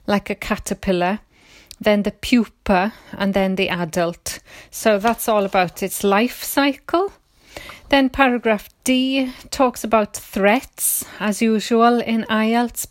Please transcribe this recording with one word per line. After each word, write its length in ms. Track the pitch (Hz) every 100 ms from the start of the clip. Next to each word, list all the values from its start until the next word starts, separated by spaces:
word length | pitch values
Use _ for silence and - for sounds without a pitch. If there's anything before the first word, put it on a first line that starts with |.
| -
like 220 | 202 196
a 40 |
caterpillar, 840 | 202 - 208 - 196 - 180 175 208 _ _ _ - - -
then 200 | 214 208
the 80 | 202
pupa, 840 | - - 247 220 _ - 185 202 - -
and 200 | - 202
then 240 | 196 190 190
the 140 | 190
adult. 680 | 175 170 180 170 175 - - - - -
So 280 | - 226 202
that's 320 | 226 226 -
all 160 | 214 196
about 360 | 196 175 -
its 220 | 190 -
life 400 | 202 196 247 -
cycle. 640 | - - 277 269 - 339 403 - _ _ _ - - - -
Then 220 | 277 262
paragraph 580 | - 269 240 226 208 - _
D 480 | - 254 262 269 254 - -
talks 320 | - 254 -
about 320 | 220 220 208
threats, 920 | - - 214 202 233 - - - - - -
as 200 | 208 202
usual 640 | 226 220 - 226 233 240
in 220 | - 226
ielts, 640 | - 220 220 233 240 - -